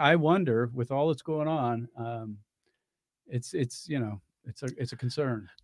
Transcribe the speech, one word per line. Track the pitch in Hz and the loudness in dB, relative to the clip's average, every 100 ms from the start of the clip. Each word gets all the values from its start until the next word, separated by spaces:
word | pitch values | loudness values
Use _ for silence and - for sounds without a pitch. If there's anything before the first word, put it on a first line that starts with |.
| 147 | 6
I | 170 | 6
wonder, | 156 180 165 113 120 | 6 4 4 2 2
with | 127 120 | -2 -2
all | 135 151 | 2 2
that's | 151 | 0
going | - 156 151 | -2 -2 0
on, | 160 120 117 120 - | 0 0 -2 -6 -8
um, | 117 117 110 104 104 _ _ _ _ _ _ _ - | -8 -8 -8 -12 -16 _ _ _ _ _ _ _ -8
it's, | 123 123 | -6 -4
it's, | 180 127 - - | -2 -4 -4 -6
you | 147 | -4
know, | 110 101 - _ | -4 -6 -14 _
it's | - - | -16 -10
a, | 135 131 | -8 -6
it's | 127 | -8
a | - | -6
concern. | 123 - 143 117 95 - | -6 -2 -2 -4 -8 0